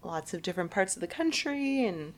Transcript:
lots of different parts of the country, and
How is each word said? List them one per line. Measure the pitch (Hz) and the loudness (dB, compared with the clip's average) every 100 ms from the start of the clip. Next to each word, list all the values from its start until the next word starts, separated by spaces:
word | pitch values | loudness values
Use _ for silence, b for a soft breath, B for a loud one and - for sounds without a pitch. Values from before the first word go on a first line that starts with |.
lots | 170 160 151 | -6 -4 -4
of | 170 | -4
different | 180 180 170 | -2 -2 0
parts | 202 190 | 2 2
of | - | 0
the | 175 | -4
country, | - 330 - 294 285 277 269 | 0 2 2 0 0 2 4
and | 226 170 151 | 2 0 -6